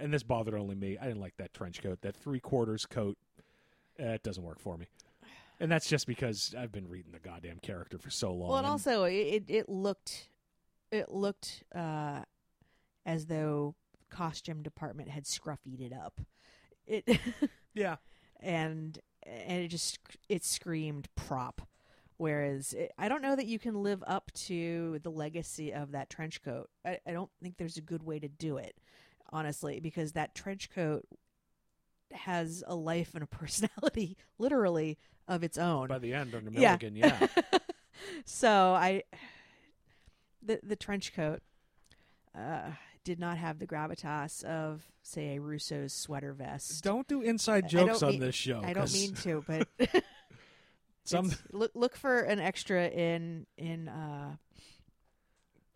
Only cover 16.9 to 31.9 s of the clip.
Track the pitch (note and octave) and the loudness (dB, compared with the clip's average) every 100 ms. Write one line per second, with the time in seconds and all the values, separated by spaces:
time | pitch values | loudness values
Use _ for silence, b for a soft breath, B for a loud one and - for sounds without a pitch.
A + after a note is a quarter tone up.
16.9 | G#3+ - A#3 A#3+ - D4 - _ G#3+ G3 | -2 4 2 2 -2 -4 -4 _ -4 -2
17.9 | D#3 b b b - F#3+ E3 D#3+ D#3+ D#3 | -2 b b b -10 -2 0 0 -2 -8
18.9 | D#3 - _ - A#2 F2+ F3+ E3+ E3 - | -10 -18 _ -16 -12 -4 -2 -2 -2 -4
19.9 | - - - _ F#3 - - F3+ D#3+ D#3 | -6 -14 -20 _ 0 0 -4 -2 -2 -2
20.9 | D3 - - - C3 B2 - - b b | -6 -8 -10 -4 -4 -4 -6 -16 b b
21.9 | b b - D#3+ D3 C#3+ C#3 C#3 - E3+ | b b -2 0 2 2 0 -4 -4 -6
22.9 | - G#3 D4 C4+ C4+ A3+ A3+ A#3 G#3 G3+ | -2 0 2 2 2 2 -2 -2 0 0
23.9 | G3 - F#3+ - - - F3 E3+ E3+ E3 | 0 0 -2 -2 -10 -4 -2 0 -2 -2
24.9 | D#3 E3 D#3 D3+ E3 D#3+ - D3+ C#3 C#3+ | -4 -6 -4 -4 -4 -6 -6 -6 -4 -4
25.9 | C#3+ C3+ - D#3 - C#3 B2 - _ - | -6 -6 -6 -6 -6 -6 -6 -8 _ -6
26.9 | F3+ - E3+ F#3+ _ F3+ F3+ E3 E3 D#3 | -6 -4 -6 -6 _ -14 -8 -6 -6 -6
27.9 | E3 D#3+ D3+ D3 D3+ D#3+ C#3 - - b | -6 -4 -6 -6 -6 -4 -2 -6 -14 b
28.9 | b b b - D#3 D3+ D3 D3 C#3+ D#3+ | b b b -8 -4 -2 -2 -4 -4 -4
29.9 | E3+ D#3 D#3+ D#3 - G3 G3 - - D#3+ | -4 -2 -2 -4 -6 -8 -8 -6 -2 0
30.9 | D3+ - - _ _ _ _ _ _ _ | 0 -4 -18 _ _ _ _ _ _ _